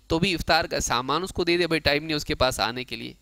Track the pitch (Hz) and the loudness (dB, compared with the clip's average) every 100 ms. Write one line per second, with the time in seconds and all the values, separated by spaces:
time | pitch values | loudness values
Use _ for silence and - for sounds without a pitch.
0 | - 160 190 160 - 165 170 - - 120 | -2 2 2 0 2 2 2 -2 0 0
1 | 131 156 185 - 170 175 165 160 143 147 | 0 -2 -2 -2 2 2 2 2 2 0
2 | 160 151 - 151 127 127 104 123 123 113 | 0 -4 -2 0 0 2 -2 -2 -8 -10
3 | 123 - | -12 -12